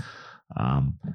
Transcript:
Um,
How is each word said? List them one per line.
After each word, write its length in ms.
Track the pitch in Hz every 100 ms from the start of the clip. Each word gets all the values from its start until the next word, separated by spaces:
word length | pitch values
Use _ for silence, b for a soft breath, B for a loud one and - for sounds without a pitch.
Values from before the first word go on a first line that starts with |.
| B B B B - -
Um, 420 | 60 69 67 - -